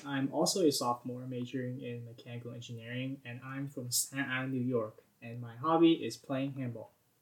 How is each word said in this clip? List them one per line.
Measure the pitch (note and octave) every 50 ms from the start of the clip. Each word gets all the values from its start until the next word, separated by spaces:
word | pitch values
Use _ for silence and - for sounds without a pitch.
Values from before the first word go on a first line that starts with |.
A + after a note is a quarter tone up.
| -
I'm | C#3+ C#3 C3+ C3+ C3 C3
also | D3 D#3+ - - G3+ F3
a | D3 C3+
sophomore | - C3 A#2+ A#2+ - - B2+ B2 B2 B2+
majoring | C3 B2+ B2 B2 A#2+ - C3 B2+ B2 B2+ C3+
in | C3 B2 A#2+ A#2+ A#2+
mechanical | A#2 A#2+ - - B2 A#2+ A#2+ A#2+ A#2+ A#2+
engineering, | B2 A#2+ - A#2 A2+ A2+ A#2 B2 B2+ C3 C3+ C3+ - -
and | A#2+ A#2+ B2+ C3
I'm | C3 C3+ C#3 C#3 C#3
from | - C3+ B2 B2
Staten | - - - - C3+ C3+ C3+ B2+
Island, | B2+ C3 C3 C3+ C3
New | B2+
York, | B2 B2+ B2+ A#2 A2 A2 - - - _ _ _ B2
and | A#2 A#2 A#2+
my | A#2+ A#2 A2+ A#2+ C3+
hobby | D#3+ E3 E3 E3+ E3 D#3+
is | - - A2+ -
playing | - - - C3+ C3 C3+ C#3 C3+
handball. | C#3 C3 A#2+ A#2 A2 A2 - _ _ _ _ _ _